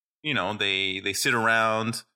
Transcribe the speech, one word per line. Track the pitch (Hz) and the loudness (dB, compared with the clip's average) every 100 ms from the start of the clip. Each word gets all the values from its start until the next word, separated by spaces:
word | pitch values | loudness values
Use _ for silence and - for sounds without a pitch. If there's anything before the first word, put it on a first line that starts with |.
| _ _ | _ _
you | 156 | -4
know, | 120 92 | -2 -2
they, | 104 101 95 98 95 | 0 0 0 -2 -2
they | 98 | -4
sit | 98 143 | -2 0
around | 120 113 113 113 110 113 113 - | 2 4 4 2 2 -2 -6 -10